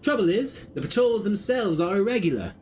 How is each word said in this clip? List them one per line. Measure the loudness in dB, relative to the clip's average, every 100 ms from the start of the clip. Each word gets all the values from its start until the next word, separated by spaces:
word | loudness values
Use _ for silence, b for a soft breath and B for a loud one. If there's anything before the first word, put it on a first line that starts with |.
Trouble | 0 2 2
is, | 2 -2 -4 -8
the | -10
patrols | -2 2 2 2
themselves | 0 0 0 0 0 0
are | 0 0
irregular. | 0 2 0 -2 -6 -12